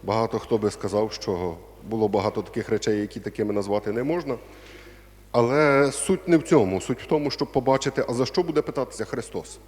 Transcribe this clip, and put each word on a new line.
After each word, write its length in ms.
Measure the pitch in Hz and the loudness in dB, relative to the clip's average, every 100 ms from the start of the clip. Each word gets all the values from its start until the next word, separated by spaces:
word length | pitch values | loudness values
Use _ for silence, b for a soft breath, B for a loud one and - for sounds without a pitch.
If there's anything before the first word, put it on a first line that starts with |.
багато 360 | - 107 113 110 | 0 0 0 -2
хто 200 | - 113 | 0 0
би 120 | 104 | 0
сказав, 420 | - 101 101 110 | -2 -2 0 -2
що 440 | - - 92 90 82 - - - | -4 -4 -2 -4 -6 -14 -20 -8
було 200 | 110 107 | 0 2
багато 340 | 101 101 110 | 2 0 -2
таких 260 | 95 - 101 | -6 -6 -2
речей, 320 | 107 - 107 | -2 0 -2
які 200 | 104 - | -2 -8
такими 320 | 104 - 104 | -12 -6 -2
назвати 400 | 101 98 104 104 | -2 -2 -2 -2
не 100 | 110 | -4
можна. 340 | 135 170 147 117 - B B B B B B - - | -2 -4 -4 -8 -8 B B B B B B -20 -2
Але 640 | 120 117 143 151 139 143 | 2 4 4 6 6 4
суть 360 | 127 - 185 - | 2 -2 -2 4
не 80 | 165 | 2
в 60 | |
цьому. 380 | - 156 98 92 | 6 4 4 0
Суть 220 | - 127 | -2 -6
в 40 | - | 0
тому, 240 | 156 147 | 0 0
щоб 220 | - 139 | -4 -2
побачити, 520 | 143 127 135 139 135 - | 0 2 2 2 -2 -2
а 60 | |
за 120 | 120 127 | 0 0
що 160 | - | 0
буде 200 | 175 151 | 0 0
питатися 420 | - - 127 - | -2 -4 -6 -6
Христос? 540 | 107 127 110 95 80 - | -6 -6 -6 -10 -10 -18